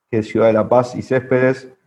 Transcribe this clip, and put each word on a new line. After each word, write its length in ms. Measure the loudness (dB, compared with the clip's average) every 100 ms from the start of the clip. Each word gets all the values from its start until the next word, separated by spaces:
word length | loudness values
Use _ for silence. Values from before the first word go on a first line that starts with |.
| -6
que 100 | -4
es 80 | -2
Ciudad 200 | 0 2
de 60 |
la 140 | 2 2
Paz 280 | 2 0 -4
y 60 |
Céspedes, 680 | -2 -2 0 0 0 -2 -8 -20